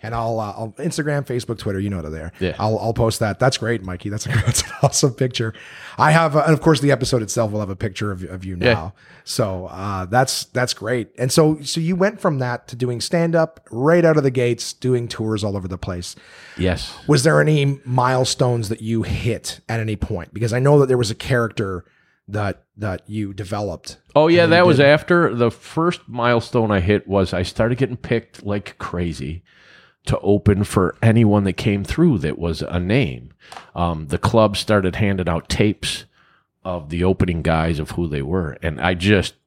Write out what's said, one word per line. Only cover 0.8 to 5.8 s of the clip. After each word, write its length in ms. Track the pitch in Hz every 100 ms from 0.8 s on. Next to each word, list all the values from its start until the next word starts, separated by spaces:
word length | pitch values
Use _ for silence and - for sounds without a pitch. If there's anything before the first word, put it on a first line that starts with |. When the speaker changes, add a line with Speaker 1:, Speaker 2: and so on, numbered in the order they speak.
| 170 160 151 143
Speaker 1:
Facebook, 340 | 135 123 - 113
Twitter, 200 | 107 95
you 100 | 101
know 120 | 95
what 80 | 76
they 80 | 78
are. 120 | 80 -
Speaker 2:
Yeah. 160 | 92 78
Speaker 1:
I'll, 180 | 107 110
I'll 120 | 107
post 260 | 113 113 -
that. 180 | 107 98
That's 180 | 123 -
great, 260 | 113 117
Mikey. 240 | 95 90 104
That's 180 | 104 -
a, 20 |
<laughs> 180 | 127 110
that's 160 | -
an 80 | - -
awesome 320 | 135 - 143
picture. 400 | 123 131 117 113 - - -